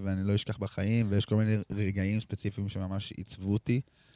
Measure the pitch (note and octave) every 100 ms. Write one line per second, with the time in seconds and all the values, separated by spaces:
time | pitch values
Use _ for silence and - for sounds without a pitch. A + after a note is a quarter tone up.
0 | G2 F#2+ G2 G2+ - G#2+ G2 - G2 A#2
1 | A2 G2+ - G#2+ G#2+ G#2+ - G2+ G2+ G2
2 | F#2+ G#2+ - G2+ G#2 - G2+ G2 F#2 G2
3 | - - - - F#2+ G#2 - B2 - _
4 | _